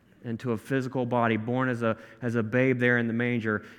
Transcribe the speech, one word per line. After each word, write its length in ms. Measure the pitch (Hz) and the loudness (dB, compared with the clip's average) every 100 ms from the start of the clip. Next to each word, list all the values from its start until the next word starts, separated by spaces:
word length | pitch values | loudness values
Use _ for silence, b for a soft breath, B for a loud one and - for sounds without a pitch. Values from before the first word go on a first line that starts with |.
| _ - | _ -14
into 280 | 123 113 127 | -10 -6 -4
a 40 | 110 | -4
physical 500 | - 135 127 131 120 | -2 -2 -2 -4 -2
body, 300 | 123 117 110 | 2 2 2
born 320 | 110 123 127 | 0 -2 0
as 140 | 117 | 0
a, 140 | 117 107 B B | -2 -2 B B
as 120 | 120 | -4
a 80 | 117 | -2
babe 360 | 110 127 131 123 | 0 2 2 4
there 200 | 123 120 | 4 2
in 80 | 117 | 0
the 60 | |
manger. 520 | 113 120 120 110 104 B | 0 0 0 0 -2 B